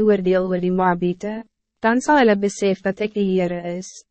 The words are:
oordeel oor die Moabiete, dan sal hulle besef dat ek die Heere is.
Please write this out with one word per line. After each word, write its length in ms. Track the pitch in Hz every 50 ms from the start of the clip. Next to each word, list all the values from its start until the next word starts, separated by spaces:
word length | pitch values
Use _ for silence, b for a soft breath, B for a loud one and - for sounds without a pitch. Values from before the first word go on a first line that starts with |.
| 214
oordeel 460 | 214 208 190 185 185 185 185 185 185
oor 100 | 185 180
die 140 | 180 185 180
Moabiete, 640 | 185 185 185 175 175 180 175 180 180 - 208 214 226 226 _ _ _ _ _ _ _
dan 220 | - 220 233 254 -
sal 140 | 302 302 285
hulle 140 | 240 220 208
besef 460 | 202 202 202 - - 208 196 190 - -
dat 160 | 196 190 -
ek 140 | 214 214 -
die 100 | 208 202
Heere 380 | 190 185 185 180 175 175 175 175 175 175 185
is. 100 | 185 - - - - _